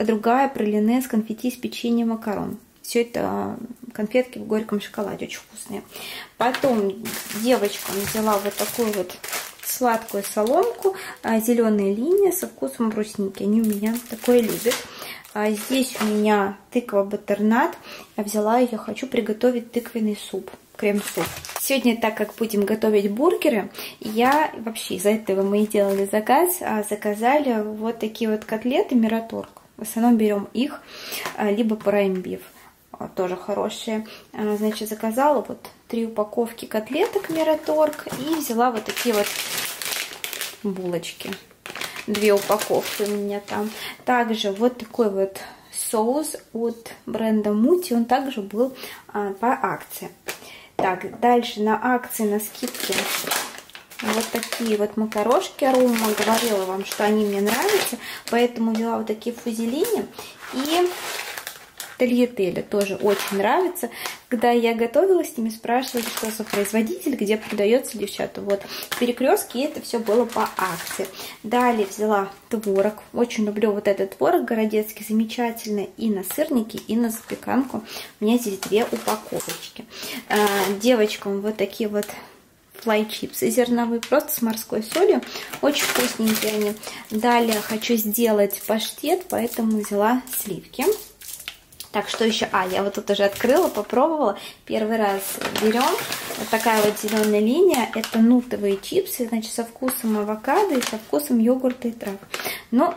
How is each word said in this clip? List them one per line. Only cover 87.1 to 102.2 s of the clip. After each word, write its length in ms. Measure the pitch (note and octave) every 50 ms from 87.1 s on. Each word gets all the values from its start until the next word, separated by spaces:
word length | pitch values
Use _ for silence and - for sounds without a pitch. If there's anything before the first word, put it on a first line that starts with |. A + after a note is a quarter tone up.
Далее 500 | A3 G#3+ A#3 A#3+ A#3+ A#3 A#3 A3+ A3 -
хочу 360 | - - A3+ G#3+ - - A#3+
сделать 640 | A3 G#3+ G#3 G#3 A#3+ A#3 A3 G#3+ G#3 G3+ G3 F#3+ - -
паштет, 580 | - G#3+ A3 A3 - - - - D4 F4+ F4+ - -
поэтому 500 | G#3+ G#3 A3+ A#3 - - A3+ A3 A3 G#3+
взяла 440 | G3+ - G3+ G3+ G#3 A3 B3 B3+ - - - -
сливки. 460 | - G#3 F3+ E3 - - - - C#4 G4 G#4+ - - - - - - - - - - - - - _ _ - - - -
Так, 200 | - G#3 G3+ -
что 160 | - - A3+
ещё? 200 | A3+ A3 - A3 -
А, 160 | - G3 F#3 F#3
я 140 | F#3 F#3+
вот 120 | G3 G3+ -
тут 160 | G#3 G#3+ -
уже 140 | G3+ G3 G3+
открыла, 440 | G3 G3 - - A#3 C#4 F4+ F4 -
попробовала. 680 | - G#3 G#3 - A3 A#3+ C#4 E4 D#4+ D4+ C4+ G3+ G3+ - - - - - _
Первый 320 | - A3 A3 A3 G#3+ A3+ A3
раз 240 | G#3+ G3+ G3 G3 F#3+ - - - - - - -
берём. 280 | G#3+ A3 G#3+ A#3+ C4 D#4+ F#4 - - - - - - - - -
Вот 100 | G#3+ -
такая 320 | A3+ A3 - A#3 A3 G#3+
вот 180 | G#3 G#3 G#3 -
зелёная 400 | - G#3 A3 G#3+ G#3+ G#3+ G#3 G#3
линия. 480 | G#3+ A3 C4 E4+ G4+ F4+ D4+ B3+ A3 - -
Это 240 | A3 A3 - - A3+
нутовые 580 | A3 A#3 B3+ B3 B3 - G#3 G#3 G3+ G3+ G3
чипсы, 500 | G3 - - - F4+ - - - - A#3+
значит, 240 | A3 A#3 A3 A3 -
со 120 | - - A3+
вкусом 540 | A3+ - - C4 B3+ B3+ - - A3 G#3+ G#3
авокадо 560 | G#3 G#3 G#3+ G#3+ - C4 D4 F#4+ G#4+ F#4+ D4
и 80 | B3
со 160 | A#3+ - A#3 G#3+
вкусом 400 | - - D4 D4 D4 - B3 A3+
йогурта 500 | A3 A#3+ C4 C4 C4 B3+ B3 - - A#3
и 40 |
трав. 240 | A3+ - - G3+ G3 G3